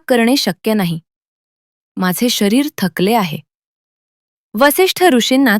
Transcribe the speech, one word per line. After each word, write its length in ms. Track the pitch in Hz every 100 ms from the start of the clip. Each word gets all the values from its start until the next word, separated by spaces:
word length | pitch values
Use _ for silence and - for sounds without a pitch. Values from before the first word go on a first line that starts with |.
| -
करणे 280 | 247 233 277
शक्य 380 | - 170 220
नाही. 260 | 214 175 165 - _ _ _ _ _ _ _ _ -
माझे 320 | 185 180 240
शरीर 400 | - 202 240 294 -
थकले 340 | 185 - 185
आहे." 260 | 233 180 151 - _ _ _ _ _ _ _ _ _ _ 214
वसिष्ठ 420 | 285 285 370 -
ऋषींना 560 | 359 254 - 262 269 208